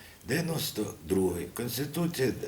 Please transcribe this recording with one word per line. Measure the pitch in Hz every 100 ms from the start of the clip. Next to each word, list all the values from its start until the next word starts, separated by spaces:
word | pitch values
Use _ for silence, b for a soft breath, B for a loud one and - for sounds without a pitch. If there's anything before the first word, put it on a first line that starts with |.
| B B 92
дев'яносто | 156 165 156 - 104 98 -
другої | 82 95 92 87 85
Конституції, | - 120 131 151 170 170 - 127 -